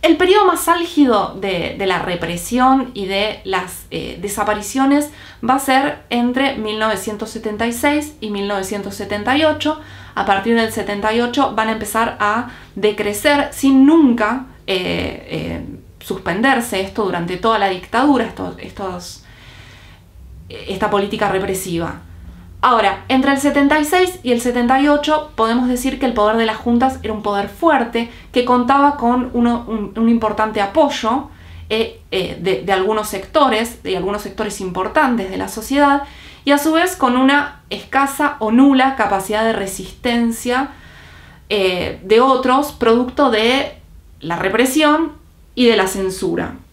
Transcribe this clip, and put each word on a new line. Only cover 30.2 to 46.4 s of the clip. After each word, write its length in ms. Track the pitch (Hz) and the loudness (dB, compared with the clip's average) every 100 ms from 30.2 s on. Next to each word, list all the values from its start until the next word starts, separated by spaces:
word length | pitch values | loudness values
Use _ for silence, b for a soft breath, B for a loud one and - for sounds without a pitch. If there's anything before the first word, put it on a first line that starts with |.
| 220 214 220 214 | 0 0 -2 0
apoyo, 680 | 196 302 285 - 220 247 - B B B B | -2 2 2 2 -2 -2 -4 B B B B
eh, 320 | 220 220 - - | -2 -2 -6 -6
eh, 300 | 190 180 - | -4 -4 -4
de, 220 | 175 190 | -2 -2
de 100 | 185 | 0
algunos 340 | 190 190 220 208 | 0 0 -2 -4
sectores, 760 | 196 - 320 277 214 226 - | -8 -2 2 4 2 -2 -6
de 120 | 180 185 | -6 -4
algunos 280 | 180 208 | -2 -4
sectores 360 | 208 - 214 202 | -8 -6 -6 -6
importantes 680 | 185 180 190 - 285 233 185 | -8 -4 -2 2 2 0 -2
de 80 | 185 | -6
la 100 | 190 | -8
sociedad, 540 | 226 220 277 285 277 190 B B B - | -8 -2 2 4 2 -2 B B B 0
y 60 | |
a 60 | 285 | 2
su 140 | 294 | 4
vez 240 | 320 359 370 | 2 0 0
con 220 | 254 247 | 0 4
una 440 | 262 285 285 - - | 4 2 0 -10 -12
escasa 680 | 202 - 262 269 - 294 - | -12 -4 -2 0 0 -4 -2
o 120 | 220 | 0
nula 440 | 233 277 262 262 262 | 6 6 6 2 2
capacidad 480 | 208 196 190 208 | 0 0 -2 -2
de 100 | 226 | 0
resistencia, 1160 | 214 190 190 185 - 247 240 233 226 247 247 285 B B B B B B B - | -2 -4 -8 -12 -6 -2 0 0 -2 -2 -2 -4 B B B B B B B -4
eh, 500 | 208 190 180 165 - | 0 0 0 -4 -8
de 180 | 185 220 | 2 4
otros, 500 | 262 254 254 262 285 | 6 4 2 2 0
producto 580 | - 233 233 247 - 277 | 0 2 2 2 2 2
de 480 | 220 226 269 - - - - - - | 2 2 0 -2 -8 -20 -20 -20 -16
la 160 | 156 170 | -8 -4
represión 760 | 185 214 262 269 302 302 330 - - _ - | -2 2 2 4 4 4 0 -6 -20 _ -16
y 140 | - 240 | 2 4
de 100 | 220 | 4
la 100 | 190 | 2
censura. 680 | 196 190 185 185 170 | -2 -4 -4 -4 -4